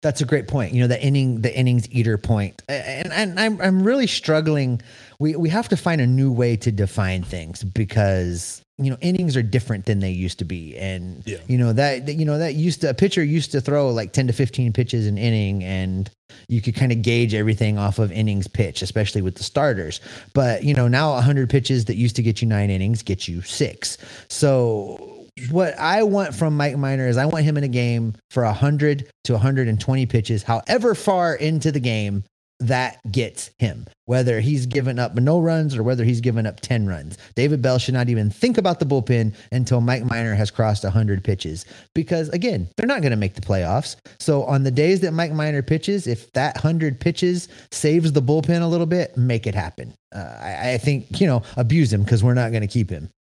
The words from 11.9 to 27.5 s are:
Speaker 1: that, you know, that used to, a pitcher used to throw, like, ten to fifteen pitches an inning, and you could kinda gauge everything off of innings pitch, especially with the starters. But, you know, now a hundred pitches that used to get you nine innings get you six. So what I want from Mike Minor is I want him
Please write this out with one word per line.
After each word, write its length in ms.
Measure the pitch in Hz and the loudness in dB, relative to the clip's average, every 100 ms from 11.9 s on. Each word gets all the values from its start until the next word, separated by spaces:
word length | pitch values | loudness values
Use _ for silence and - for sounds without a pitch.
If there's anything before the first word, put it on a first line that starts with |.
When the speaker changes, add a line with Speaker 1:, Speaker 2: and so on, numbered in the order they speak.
| 135 135 | 0 -4
Speaker 1:
that, 80 | 151 | -2
you 100 | 156 | 0
know, 120 | 147 | 0
that 160 | 165 | -2
used 280 | 147 170 151 | 0 -2 0
to, 100 | 156 | -2
a 20 | |
pitcher 300 | 123 196 - | 2 2 2
used 280 | 151 160 143 | 0 0 0
to 80 | 139 | -2
throw, 280 | 127 147 139 | 0 0 2
like, 240 | 117 101 | 0 -2
ten 140 | - 131 | 0 0
to 60 | |
fifteen 400 | 113 127 - 123 | 0 -2 0 -2
pitches 340 | 107 120 120 107 | 0 -2 0 -2
an 100 | 101 | 0
inning, 460 | 117 113 101 98 | 0 2 0 -2
and 440 | 92 95 92 92 98 _ _ - - | -2 -4 -2 -4 -6 _ _ -20 -4
you 120 | 120 | -2
could 140 | 104 113 | -2 0
kinda 180 | 127 | 0
gauge 400 | 117 113 117 117 | 2 2 2 2
everything 460 | 107 107 107 107 104 | 2 0 2 0 0
off 180 | 101 98 | 0 0
of 140 | 107 | -2
innings 360 | 90 107 98 92 | 0 0 0 -4
pitch, 360 | - 98 - | -2 -2 -2
especially 400 | 92 - 104 110 | -6 -2 -2 -2
with 120 | 92 90 | -4 -4
the 80 | |
starters. 580 | - - 147 107 80 - - - - - | -6 0 0 0 -6 -10 -14 -20 -4 0
But, 280 | 127 110 | 0 0
you 120 | 143 139 | 0 2
know, 120 | 120 | 4
now 280 | 127 156 135 | 4 2 2
a 60 | |
hundred 280 | 123 143 127 | 2 4 2
pitches 360 | 139 120 131 107 | 2 2 0 0
that 100 | 104 | 0
used 220 | 120 - | 0 2
to 40 | |
get 220 | 113 104 | 0 0
you 40 | 113 | 0
nine 220 | 104 101 | 2 2
innings 320 | 95 95 113 | 0 0 -2
get 260 | - 92 - | -2 -6 -4
you 140 | 85 | -8
six. 560 | 92 - 143 - - - - - - | -8 -4 -4 -4 -10 -12 -16 -20 -14
So 840 | - 147 135 120 107 101 113 - - - - 123 | 0 2 4 2 0 -6 -12 -16 -20 -20 -12 -4
what 280 | 160 180 - | 0 0 -2
I 260 | 160 196 | 0 2
want 300 | 214 202 180 | 2 2 -2
from 220 | - 160 147 | -2 0 2
Mike 220 | 143 135 | 0 0
Minor 320 | 135 135 127 | -2 0 2
is 80 | 120 | 2
I 80 | 143 | 2
want 180 | 165 | 2
him 140 | 151 | 2